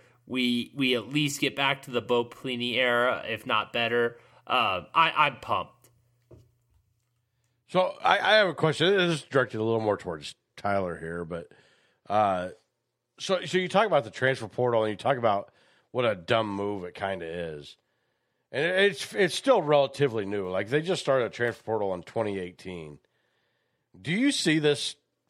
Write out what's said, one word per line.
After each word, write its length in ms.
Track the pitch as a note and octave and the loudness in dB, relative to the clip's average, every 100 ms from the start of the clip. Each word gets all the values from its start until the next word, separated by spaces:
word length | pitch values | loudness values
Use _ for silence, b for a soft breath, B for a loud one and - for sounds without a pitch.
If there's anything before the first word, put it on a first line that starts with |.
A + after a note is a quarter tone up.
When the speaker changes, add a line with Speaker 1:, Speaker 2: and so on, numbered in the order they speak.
| b b - | b b -6
Speaker 1:
we, 460 | B2+ B2 A#2+ - | -2 0 0 -2
we 200 | C#3 C3 | -2 0
at 180 | A#2+ G#2 | 0 -2
least 280 | D3 D3 C#3 | -2 -2 0
get 140 | C#3 | -2
back 280 | A#2 C#3 C#3 | 0 0 -2
to 80 | - | -4
the 100 | A#2+ | -4
Bo 240 | G#2+ A#2+ | 0 0
Pelini 520 | A#2 - C3 A#2+ B2 A#2 | 0 -6 -8 -4 -2 0
era, 460 | B2+ A#2+ B2 G#2 - | 2 2 0 -2 -6
if 160 | A2 | -8
not 300 | B2+ A2 - | -2 -2 0
better. 420 | A#2+ A#2 A#2+ A#2+ A#2 B B B | -2 0 2 0 -4 B B B
Um, 400 | B2 G#2+ F#2 D#2 | 0 0 -2 0
I, 180 | C#3+ D#3+ | 2 2
I'm 220 | - D3 - | 4 0 0
pumped. 500 | - G2 E2+ _ _ _ _ _ _ - _ _ _ _ _ _ _ _ _ _ _ _ - | -4 -4 -4 _ _ _ _ _ _ -20 _ _ _ _ _ _ _ _ _ _ _ _ -4
Speaker 2:
So 280 | F3+ F#3 - | 0 0 0
I, 160 | - G3 | 2 2
I 140 | F#3 G#3+ | 4 4
have 120 | G3 | 4
a 60 | |
question. 420 | C#3 D#3+ C#3+ E3+ G3 | 2 0 2 2 4
This 240 | F3 D#3 | 2 0
is 20 | |
directed 340 | - C3+ B2 A2 | 0 0 0 0
a 20 | |
little 160 | A2 A2+ | 0 0
more 180 | G#2+ G2 | 0 0
towards 360 | F#2 D#2+ D2 - _ - | -4 -10 -12 -18 _ -6
Tyler 400 | G2+ G2 F2+ D#2+ | -2 -2 -2 -6
here, 280 | E2 F2 E2 | -8 -8 -8
but, 220 | E2+ - b b b b b - | -10 -12 b b b b b -2
uh, 420 | G#2 G2+ F#2 F2+ - _ _ _ _ _ - | 2 2 0 -4 -12 _ _ _ _ _ -10
so, 260 | - F#3 | -4 -4
so 140 | E3 F#3 | 0 -2
you 100 | F3+ | 2
talk 180 | F#3+ A3 | 2 4
about 180 | D3+ | 2
the 60 | G#2+ | 0
transfer 380 | - C3 C3 A2+ | 0 0 0 -4
portal 360 | - B2 A2+ | -2 2 2
and 60 | A2 | 2
you 60 | G#2 | 0
talk 220 | B2 C3 | -2 2
about 320 | A2+ G2+ - b b b b | 2 2 -2 b b b b
what 160 | B2 A#2+ | -2 -2
a 80 | |
dumb 340 | F#2+ E2+ A2+ G#2+ | -2 0 2 0
move 300 | G2 G2+ G2+ | -2 -4 -4
it 100 | F2+ | -8
kinda 320 | - G2 F#2+ E2 | -6 -4 -4 -6
is. 500 | F2 E2 D2+ - - _ _ _ _ _ _ _ | -8 -8 -10 -14 -20 _ _ _ _ _ _ _
And 140 | B2+ | -4
it, 280 | E3 F#3 G3+ | 0 2 2
it's, 220 | E3+ - | 0 -6
it's 200 | G#3 F#3 | 0 0
still 280 | - C#4 A#3 | 2 2 4
relatively 600 | D3+ D3 C#3 - C#3+ A2 G2 | 4 4 4 2 0 0 -4
new. 220 | G#2 F#2 | -4 -2
Like, 200 | F#2 G#2 | -4 0
they 120 | D3 | -2
just 220 | E3 F3 | 0 -2
started 240 | - C3+ A2 | 0 0 0
a 40 | |
transfer 340 | - A#2+ G#2+ | -2 -4 -4
portal 280 | - A2 G2 | -4 -2 -2
in 80 | F2+ | -4
twenty 360 | - A2+ G#2+ G2 | -6 -4 -2 -4
eighteen. 600 | F2+ D#2+ F#2 F2 D2+ C#2+ _ _ _ _ _ _ _ _ _ F#2 | -8 -12 -12 -12 -12 -18 _ _ _ _ _ _ _ _ _ -12
Do 120 | G2 | -4
you 180 | G3 C#4 | 0 0
see 260 | - E3+ D#3 | 2 2 4
this 380 | D3 C#3 - - _ _ | 4 2 -2 -10 _ _